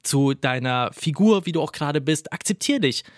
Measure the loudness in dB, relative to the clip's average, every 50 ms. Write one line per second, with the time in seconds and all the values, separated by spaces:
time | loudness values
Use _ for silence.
0 | _ 0 2 2 2 2 0 0 -2 -2 -2 -2 -2 -2 -2 0 -2 -4 -4 -4
1 | -4 -4 0 4 4 4 4 4 0 -2 -2 -2 -2 -2 -4 -4 -4 -2 -2 -2
2 | 0 0 -2 -2 -2 -10 -14 -8 -4 -4 -4 -2 0 0 0 2 2 0 0 -2
3 | -8 -12 -20